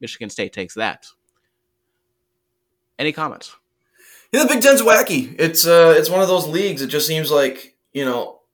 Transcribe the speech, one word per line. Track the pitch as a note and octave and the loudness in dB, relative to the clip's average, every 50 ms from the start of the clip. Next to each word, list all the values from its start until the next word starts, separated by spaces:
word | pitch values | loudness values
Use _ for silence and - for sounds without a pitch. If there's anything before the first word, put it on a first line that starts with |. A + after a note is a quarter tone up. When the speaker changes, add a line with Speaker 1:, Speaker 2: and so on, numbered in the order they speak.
Speaker 1:
Michigan | - A2+ - - A#2 G2+ | -18 -16 -16 -14 -16 -14
State | - - G#2 F#2+ - | -10 -10 -10 -10 -10
takes | - F#2+ F#2 - | -12 -14 -12 -10
that. | A2 A2 G#2 D#2 - - - _ _ _ _ _ _ _ _ _ _ _ _ _ _ _ _ _ _ _ _ _ _ _ _ _ _ _ _ _ _ _ _ _ _ _ _ _ - | -8 -8 -8 -8 -10 -16 -20 _ _ _ _ _ _ _ _ _ _ _ _ _ _ _ _ _ _ _ _ _ _ _ _ _ _ _ _ _ _ _ _ _ _ _ _ _ -8
Any | C3+ D#3 D3+ | -6 -6 -6
comments? | - D#3 D3+ - - - - - _ _ _ _ _ _ _ _ _ _ _ - _ _ _ - | -6 -8 -10 -10 -14 -20 -20 -20 _ _ _ _ _ _ _ _ _ _ _ -20 _ _ _ -2
Speaker 2:
Yeah, | C4 D4+ | 0 0
the | B3+ | 2
Big | D4+ A#3+ G#3+ | 0 2 4
Ten's | C#4 C#4 C4 | 4 4 4
wacky. | A3+ A3 G#3+ G#3+ - - F#3 C3+ - - - - | 4 4 4 4 2 0 -2 -4 -4 -6 -4 -2
It's, | D#3 E3 E3 - E3 | -2 -2 0 0 2
uh, | E3 E3+ E3+ E3 E3 D#3+ | 4 6 8 8 8 6
it's | D#3 D3+ D#3+ | 6 4 2
one | F3+ F#3 F#3+ | 0 0 0
of | F3+ | 0
those | F#3 F3+ - | 0 0 -2
leagues. | D3+ D#3 F3 G3+ G3 E3+ C#3 C3+ | -2 -4 -4 -4 -4 -4 -6 -6
It | |
just | B2 C#3 D3+ C#3+ | -6 -4 -4 -4
seems | D#3+ D#3+ D#3 D#3 C#3+ D3+ | -2 -4 -4 -2 0 0
like, | C#3+ C#3 C3 C3 - - - _ _ _ _ - | 0 0 0 -4 -8 -16 -20 _ _ _ _ -10
you | C#3 C#3 | -6 -6
know, | C3 B2 A#2+ G2+ - - _ _ _ | -4 -4 -6 -6 -10 -12 _ _ _